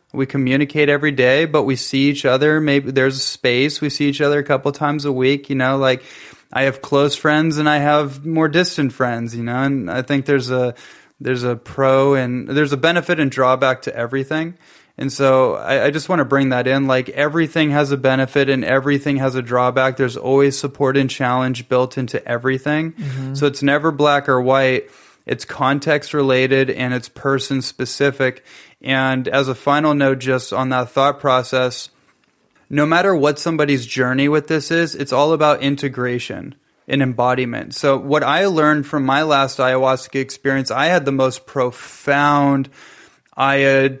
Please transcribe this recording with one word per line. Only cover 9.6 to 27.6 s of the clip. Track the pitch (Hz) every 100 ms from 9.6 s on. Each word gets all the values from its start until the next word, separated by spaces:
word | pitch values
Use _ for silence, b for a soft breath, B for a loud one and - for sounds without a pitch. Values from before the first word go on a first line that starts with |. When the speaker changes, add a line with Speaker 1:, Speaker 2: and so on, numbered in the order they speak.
Speaker 1:
and | 139 135 87
I | 120
think | 123 143 135
there's | 139 120
a, | 127 123 B B B B -
there's | 123 127
a | 123 117
pro | - - 135 135 139 139
and | 123 123 -
there's | 139 147
a | 139
benefit | 165 175 170 160
and | 139
drawback | 131 127 127 135 127
to | - 117
everything. | 120 135 135 156 165 180 b b b -
And | 135
so | 135 139 131 123 -
I, | - 131 131
I |
just | 151 -
wanna | 175
bring | 127 139 135 123
that | 123
in. | 135 135
Like, | 131 127
everything | 139 147 160 156 165 151
has | 147 139
a | 139
benefit | 131 131 131 143 135
and | 131
everything | 90 135 135 139 147 139
has | 135 127
a |
drawback. | 120 123 123 127 131 131
There's | 127 117
always | 123 139 139 135
support | 139 - 135 135
and | 131
challenge | - 127 127 127 120 117
built | 127 127 -
into | 123 - -
everything. | 120 127 131 147 151 165
Speaker 2:
Mm-hmm. | 196 143 131 131 139
Speaker 1:
So | 147
it's | 139
never | 143 147 160
black | 147 147 143 139
or | 127
white. | 123 135 131 127 - B B B -
It's | 123
context | - - 135 139 160 147 -
related | 151 135 127 131 135 131
and | - 127
it's | 127 -
person | - 139 135 - 135